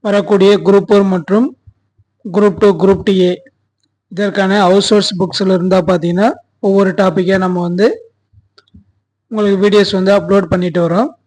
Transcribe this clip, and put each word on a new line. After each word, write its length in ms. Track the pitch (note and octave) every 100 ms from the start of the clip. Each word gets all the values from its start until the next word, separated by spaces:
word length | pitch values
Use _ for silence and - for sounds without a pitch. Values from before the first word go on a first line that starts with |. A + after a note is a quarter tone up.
வரக்கூடிய 460 | G#3+ G3+ - G3+ G3 G3+
குரூப் 300 | E3 G3+ G3
ஃபோர் 180 | G3+ G3
மற்றும் 400 | F#3 D#3 G#3 C4+ - - _ _ _ _ _
குரூப் 340 | A3 F3+ G#3 E3
டூ, 120 | G#3 E3+
குரூப் 280 | F#3+ F#3
டி 100 | - F#3+
ஏ 120 | F3+ F3+ - _ _ _ _ _ _
இதற்கான 460 | F3+ G3+ G3+ F#3+ G3+
அவுட்சோர்ஸ் 520 | F3+ G3 G3 G#3 F#3 -
புக்ஸ்ல 380 | F3+ - F#3+
இருந்தா 260 | F#3 F#3 F#3+
பார்த்தீங்கன்னா, 480 | F3+ F3+ E3+ F3 A3 - _ _
ஒவ்வொரு 300 | G3 G3 G3
டாப்பிக்கா 460 | F#3 F#3+ F3 F3+ F#3+
நம்ம 220 | F#3 F3+
வந்து 260 | F3 F3+ A3 A4+ - _ _ _ _ _ _ - _ _ _ _ _
உங்களுக்கு 280 | G#3+ G#3 G3
வீடியோஸ் 340 | G3+ G#3 G3
வந்து 200 | G3 F#3+
அப்லோட் 380 | G3+ E3 G3 E3+
பண்ணிட்டு 280 | F#3 F3+ E3+
வரோம். 280 | E3+ F3 C#4+ -